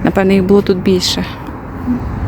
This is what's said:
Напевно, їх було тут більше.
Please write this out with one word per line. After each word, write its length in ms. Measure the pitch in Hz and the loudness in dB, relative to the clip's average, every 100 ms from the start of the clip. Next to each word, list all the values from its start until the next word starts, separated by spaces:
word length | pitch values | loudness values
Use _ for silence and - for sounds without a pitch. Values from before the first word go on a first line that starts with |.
Напевно, 280 | - 196 190 | 0 2 4
їх 120 | 196 | 4
було 180 | 185 202 | 4 4
тут 160 | 202 185 | 4 0
більше. 460 | 196 180 - - - - - - - - 247 240 - - | 2 2 0 -4 -6 -8 -12 -12 -12 -8 -4 -4 -4 -4